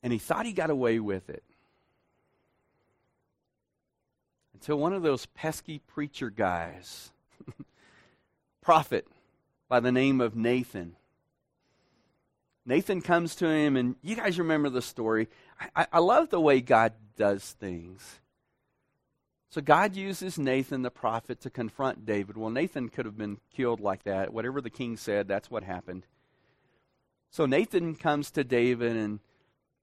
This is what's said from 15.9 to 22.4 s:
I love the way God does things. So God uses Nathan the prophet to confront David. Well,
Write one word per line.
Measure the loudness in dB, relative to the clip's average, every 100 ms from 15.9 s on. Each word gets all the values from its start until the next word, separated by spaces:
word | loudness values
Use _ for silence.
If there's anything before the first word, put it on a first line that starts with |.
I | 4
love | 6 4 4
the | 2
way | 6 4
God | 6 4 4 0 -20 _
does | 0 0 -4
things. | -12 -10 -10 -12 -18 -20 -20 _ _ _ _ _ _ _ _ _ _ _ _ _
So | -8
God | 6 6 6
uses | 0 -6 -6 -6 -2
Nathan | 0 0 0 -4
the | -6
prophet | -4 -2 -2 -6 -12
to | -12
confront | -8 -8 -4 -4 -4
David. | -2 -2 -2
Well, | -6